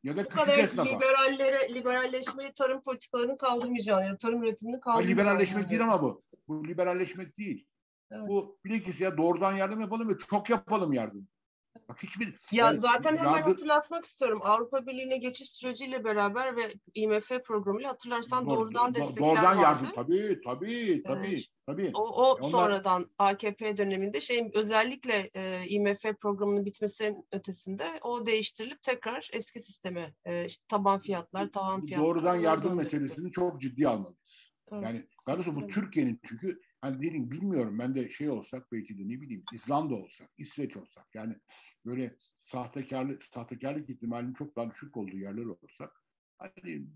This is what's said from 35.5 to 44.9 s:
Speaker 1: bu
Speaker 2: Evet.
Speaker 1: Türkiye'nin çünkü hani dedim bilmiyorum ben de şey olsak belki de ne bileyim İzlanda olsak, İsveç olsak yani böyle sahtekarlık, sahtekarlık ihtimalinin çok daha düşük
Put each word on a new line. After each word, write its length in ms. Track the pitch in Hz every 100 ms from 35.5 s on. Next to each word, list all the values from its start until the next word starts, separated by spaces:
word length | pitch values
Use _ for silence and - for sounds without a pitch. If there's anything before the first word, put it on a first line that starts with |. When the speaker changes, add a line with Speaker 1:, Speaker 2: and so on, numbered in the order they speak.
| 143
Speaker 1:
bu 40 |
Speaker 2:
Evet. 140 | 104
Speaker 1:
Türkiye'nin 460 | 208 196 160 131 113 -
çünkü 340 | 117 185 - _ _
hani 200 | 139 131
dedim 300 | 160 160 120
bilmiyorum 480 | 147 196 160 110 107
ben 160 | 127 135
de 140 | 117
şey 200 | - 147
olsak 420 | 113 - 127 -
belki 260 | 113 101 98
de 40 |
ne 200 | 98 127
bileyim 220 | 143 101 -
İzlanda 420 | 117 - 143 294 113
olsak, 340 | 90 - - -
İsveç 400 | 147 - 135 101
olsak 280 | - _ _
yani 220 | 110 110 107 _ - - _ 117
böyle 300 | 123 123 - _ _
sahtekarlık, 840 | _ 127 120 143 127 131 135 135
sahtekarlık 640 | - 120 117 123 131 151 131
ihtimalinin 440 | 120 117 117 123
çok 220 | 127 147 -
daha 160 | 117
düşük 260 | - 139